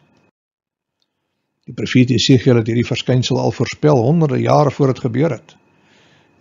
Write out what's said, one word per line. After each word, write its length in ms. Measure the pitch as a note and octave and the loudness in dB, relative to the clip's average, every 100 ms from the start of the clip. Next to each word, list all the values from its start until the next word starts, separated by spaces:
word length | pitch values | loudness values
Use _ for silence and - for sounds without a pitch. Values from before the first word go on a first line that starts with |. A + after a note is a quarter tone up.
| _ _ _ _ _ _ _ _ _ _ _ _ _ _ _ _ - | _ _ _ _ _ _ _ _ _ _ _ _ _ _ _ _ -18
Die 80 | |
profeet 380 | B2 A2 C3 B2+ | -10 -2 2 2
Jesegiel 460 | A#2+ - C3+ C3+ A#2 | 2 2 4 4 2
het 100 | A2 | 0
hierdie 180 | A#2 A2+ | -2 -2
verskynsel 520 | A#2 - B2+ B2 B2+ | -4 -2 -2 0 -2
al 140 | B2+ - | -2 -4
voorspel 440 | A#2 - D3+ C#3 A2+ | -6 -2 0 2 2
honderde 320 | E3+ D#3 B2 | 0 0 0
jare 280 | A#2 C#3 C#3+ - | 2 2 2 0
voor 180 | C3+ | -2
dit 120 | B2+ C3 | -2 -4
gebeur 320 | A2+ D#3+ B2 | -2 -2 -4
het. 160 | - _ _ _ _ _ _ _ _ _ | -12 _ _ _ _ _ _ _ _ _